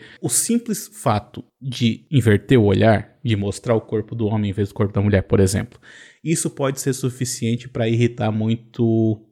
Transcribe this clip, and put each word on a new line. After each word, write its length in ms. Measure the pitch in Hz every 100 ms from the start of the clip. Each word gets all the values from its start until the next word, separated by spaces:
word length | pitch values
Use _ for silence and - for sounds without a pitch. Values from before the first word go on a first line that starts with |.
| - -
o 80 | -
simples 600 | - - 233 226 208 -
fato 540 | - - 104 - - - _
de 460 | 127 120 117 - -
inverter 480 | 139 110 101 - 131
o 60 |
olhar, 540 | 101 101 110 98 - _
de 140 | 120 101
mostrar 380 | 101 - 123
o 60 | 113
corpo 320 | - 110 104
do 120 | 117 107
homem 220 | 110 101
em 40 |
vez 160 | 98 101
do 40 |
corpo 200 | - 104
da 80 | 104
mulher, 220 | 101 101
por 140 | - 107
exemplo, 380 | 95 98 110 - - - - _
isso 240 | 156 160 160
pode 300 | - 135 139
ser 120 | 139
suficiente 720 | 131 131 123 123 - 113 120 -
pra 180 | 117 113
irritar 420 | 117 120 120 110
muito 880 | 107 110 113 - - 117 113 110 107 _